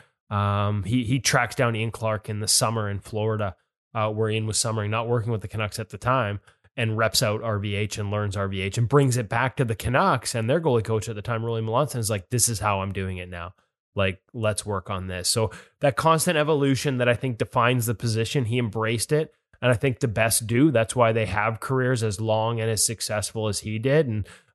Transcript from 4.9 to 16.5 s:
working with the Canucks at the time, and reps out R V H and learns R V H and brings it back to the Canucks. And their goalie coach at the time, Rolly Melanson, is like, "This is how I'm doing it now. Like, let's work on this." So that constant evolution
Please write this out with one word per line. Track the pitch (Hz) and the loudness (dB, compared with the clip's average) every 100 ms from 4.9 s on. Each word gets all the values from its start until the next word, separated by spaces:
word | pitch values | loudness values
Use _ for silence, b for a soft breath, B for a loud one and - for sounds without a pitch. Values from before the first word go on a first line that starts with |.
| 113 117 | -2 0
working | 120 110 | -2 0
with | 110 | -4
the | - | -4
Canucks | 110 107 - | -6 -4 -6
at | 110 | -10
the | 101 | -6
time, | 120 131 107 104 b b b - | 0 0 0 -4 b b b -4
and | 113 110 | -2 2
reps | 110 - | 2 2
out | 117 110 | 0 0
R | 117 104 | -2 -2
V | 104 101 | -2 -2
H | 104 113 | -4 -4
and | 101 | -4
learns | 104 104 101 | -2 -2 -2
R | 98 | -4
V | 98 | -2
H | 95 120 | -2 0
and | 117 | 4
brings | 143 139 120 | 6 4 2
it | 107 | -2
back | 117 127 - | -2 -2 0
to | 120 | -2
the | 110 | -2
Canucks. | 120 131 190 131 - | 0 2 4 2 -2
And | 120 113 | -4 0
their | 165 | 0
goalie | 165 123 104 | 2 2 2
coach | 110 110 | -2 -4
at | 104 | -8
the | |
time, | 101 113 | -6 -4
Rolly | 117 113 | -4 -4
Melanson, | 110 117 143 127 | 0 0 0 -2
is | 107 | -2
like, | 104 - | -2 -2
"This | 120 113 | 0 0
is | 110 | 2
how | 107 98 | 0 0
I'm | 95 | -2
doing | 95 95 92 | -4 -6 -6
it | 90 | -10
now. | 87 87 - _ _ _ | -10 -12 -14 _ _ _
Like, | 101 95 95 _ | 0 0 0 _
let's | 123 107 104 104 | -2 0 0 -4
work | 98 - | -6 -4
on | 98 92 | -6 -4
this." | 90 87 | -4 -2
So | 117 110 B B _ | 0 0 B B _
that | 143 - | 0 2
constant | 160 160 180 160 | 4 4 4 2
evolution | 151 | 2